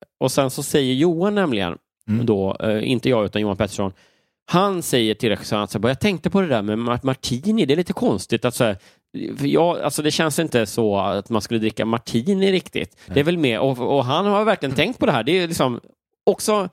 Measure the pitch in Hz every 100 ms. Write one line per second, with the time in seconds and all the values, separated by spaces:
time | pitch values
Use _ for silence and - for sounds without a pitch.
0 | - - 131 - 131 147 139 147 131 131
1 | 175 165 202 208 170 104 87 - _ _
2 | - 110 113 101 95 - 110 107 113 117
3 | 131 117 101 107 107 95 101 - 98 -
4 | _ _ _ _ - 175 202 185 - 131
5 | 110 104 117 98 - 107 101 110 113 135
6 | 208 175 185 196 180 113 104 110 120 120
7 | 135 127 - 123 190 220 135 160 180 -
8 | 240 98 - 113 123 - 117 98 - _
9 | _ - - 139 143 147 170 160 147 151
10 | 151 147 156 170 156 120 107 - 110 98
11 | 98 98 - 110 - 113 110 - 110 117
12 | - 117 151 190 196 185 - - - _
13 | - 139 151 175 135 107 135 120 113 139
14 | 127 156 202 202 214 190 135 131 185 -
15 | 247 127 117 185 170 165 131 117 - _
16 | _ _ - - - 208 185